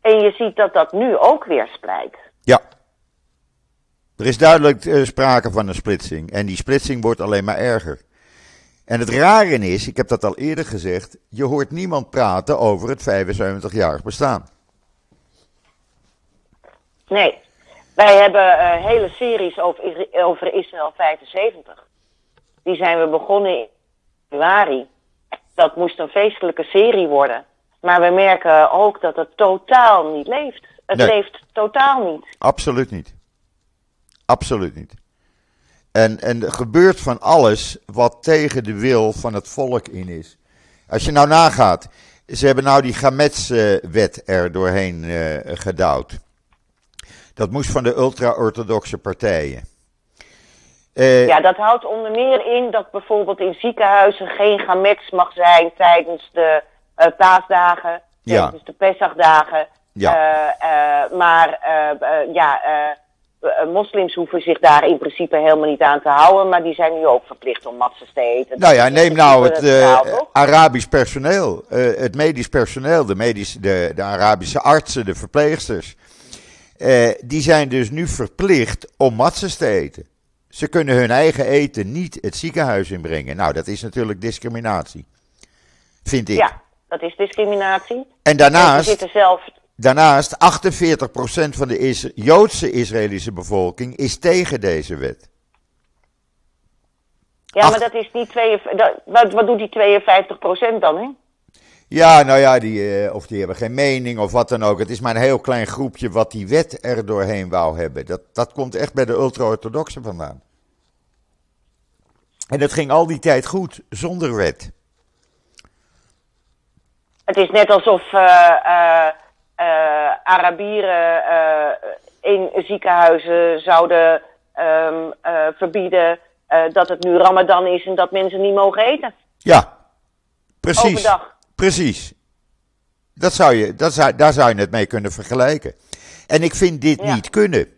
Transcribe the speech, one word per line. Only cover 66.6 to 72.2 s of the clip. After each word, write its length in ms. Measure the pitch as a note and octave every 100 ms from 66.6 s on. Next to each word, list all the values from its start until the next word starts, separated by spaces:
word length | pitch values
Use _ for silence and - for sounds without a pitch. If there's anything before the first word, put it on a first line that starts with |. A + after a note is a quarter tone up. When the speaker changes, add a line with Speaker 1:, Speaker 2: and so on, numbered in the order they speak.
Speaker 1:
die 100 | E3+
zijn 200 | D#3 D#3+
nu 120 | D#3+ D#3+
ook 180 | D#3+ _
verplicht 400 | - B2+ A2+ B2
om 100 | A#2+
matzes 340 | B2 - B2
te 80 | -
eten. 380 | A#2+ A#2+ C3 C3
Speaker 2:
Nou 140 | F3+ C3
ja, 80 | A#2
Speaker 1:
Dat 80 | D3
is 60 |
Speaker 2:
neem 100 | E3+ D#3
nou 200 | D3 C3
Speaker 1:
in 60 |
Speaker 2:
het, 160 | B2+ D#3+
Speaker 1:
principe 180 | C#3+ C3+
Speaker 2:
eh, 40 | C3 C3
Speaker 1:
verhaal, 200 | C3 A#3
toch? 120 | D4+
Speaker 2:
Arabisch 540 | C3+ C#3+ D#3 D#3+ B2 -
personeel, 760 | C#3+ B2 C#3 C#3+ G3 D3 E2+ -
eh, 160 | B2 B2 A2+
het 200 | B2+
medisch 320 | C3